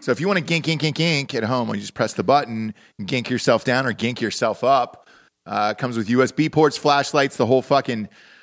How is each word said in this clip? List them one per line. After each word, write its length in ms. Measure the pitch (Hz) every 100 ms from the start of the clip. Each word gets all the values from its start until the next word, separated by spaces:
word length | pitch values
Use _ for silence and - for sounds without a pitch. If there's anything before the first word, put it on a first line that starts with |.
So 120 | -
if 80 | 123
you 80 | 180
wanna 120 | 190
gink, 240 | 131 165
gink, 160 | 156 151
gink, 160 | 151 131
gink 380 | 165 147 131
at 80 | 123
home, 240 | 110 127 113
you 60 | 101
just 120 | 104
press 200 | - 110
the 80 | -
button, 500 | 95 135 117 113 110 - _ -
gink 240 | 98 127 117
yourself 360 | 123 - 113
down 220 | - 123 131
or 60 |
gink 280 | 104 117 120
yourself 440 | 110 - 117 98
up. 440 | 123 135 120 - _ _ _ _
Uh, 300 | - 104 104 107
it 20 |
comes 180 | 127 113
with 100 | 104
U 140 | 123
S 100 | 127
B 160 | - 156
ports, 300 | 151 151 -
flashlights, 580 | 151 143 139 147 139 -
the 80 |
whole 160 | 113 131
fucking 480 | - 139 131 113 104 _ - -